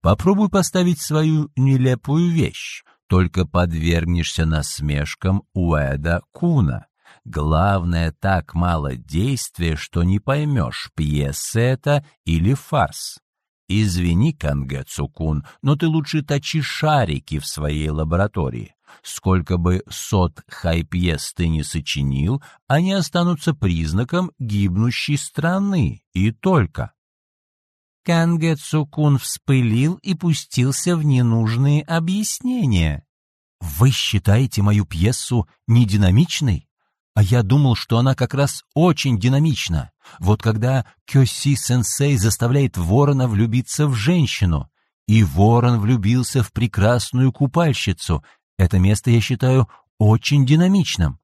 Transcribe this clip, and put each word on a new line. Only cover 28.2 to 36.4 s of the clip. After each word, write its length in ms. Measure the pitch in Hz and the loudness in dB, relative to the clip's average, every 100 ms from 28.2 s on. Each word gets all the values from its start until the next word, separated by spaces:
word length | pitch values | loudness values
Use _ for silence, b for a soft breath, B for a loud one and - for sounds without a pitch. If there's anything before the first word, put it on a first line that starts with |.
| 165 170 165 151 | 2 2 0 -2
Цукун 640 | - 156 151 - 147 139 | -2 -2 -2 0 2 2
вспылил 800 | - - - 135 120 113 147 185 | -2 -8 0 2 2 2 0 -2
и 180 | 196 | -4
пустился 840 | 170 175 147 - - 127 131 180 170 | -2 0 -2 -2 -2 0 0 -2 0
в 80 | |
ненужные 800 | 147 127 120 113 110 117 139 147 | 2 2 2 2 0 0 2 0
объяснения. 1200 | 147 165 165 196 208 - 247 254 233 135 80 73 _ _ _ _ _ _ | 0 -4 -2 -4 -4 -4 -4 -2 0 2 0 -2 _ _ _ _ _ _
"Вы 320 | 87 73 127 | -12 2 2
считаете 720 | 120 - 104 98 107 131 - | 2 -2 -2 2 2 0 0
мою 240 | 101 104 92 | 2 2 0
пьесу 600 | 82 98 123 - 120 - b - | 0 0 0 -2 -2 -4 b 2
нединамичной? 1040 | 117 113 101 95 101 170 - | 4 4 4 4 4 2 0